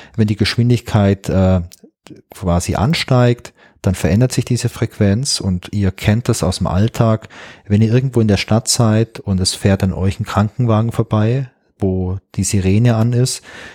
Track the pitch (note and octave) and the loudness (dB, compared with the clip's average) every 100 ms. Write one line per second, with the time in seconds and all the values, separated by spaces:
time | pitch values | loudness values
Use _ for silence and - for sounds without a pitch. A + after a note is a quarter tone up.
0 | - - G#2+ G#2 G#2 - A#2+ A#2+ - A2 | -12 -2 -2 0 -2 0 2 0 2 2
1 | G2 G2 - F#2+ F#2 F#2 F2 - - _ | 2 0 0 2 2 2 -2 -14 -20 _
2 | - - _ - F2+ F2 - - D#3 E3 | -20 -20 _ -8 -2 -2 0 -2 0 -2
3 | - B2+ A#2+ A#2+ - _ _ - F#2+ F2+ | 0 2 2 0 -6 _ _ -6 -4 0
4 | D#2 G2+ B2 - - A#2+ A#2 - A2+ - | 0 2 2 0 -2 -2 -4 -4 -6 0
5 | G2+ G#2+ C#3 - G2+ F2+ - G#2 F#2+ - | 0 0 -2 -4 -2 -4 -4 -2 -2 -2
6 | - A2 B2 A2+ F2+ - - F2+ A2+ - | 0 0 0 -2 -2 -2 -2 0 0 2
7 | A2+ A2 - - - - - G#2 A2 B2 | 2 0 -4 -20 -20 -14 -2 2 4 2
8 | C3 A#2+ A2 G2 - A2 - - A2+ G#2+ | 2 0 2 2 2 -2 0 0 2 2
9 | A2+ - - F#2+ F#2 - G2+ G2 F#2+ - | 0 -4 -4 -2 -2 0 0 2 0 0
10 | F#2+ - G#2+ G#2 G#2 - A#2+ G#2+ A2+ - | -2 -4 -4 0 -2 0 0 0 0 -4
11 | A2 A2 A2 C3 C3 _ _ - G2 F#2 | -2 0 0 -2 -4 _ _ -6 -2 -2
12 | F#2 F#2+ _ - F#2 G#2 F#2+ G#2 B2 A2 | -4 -6 _ -6 -2 0 2 2 2 2
13 | A#2 B2 B2+ - - - - | 0 0 -2 -4 -14 -20 -20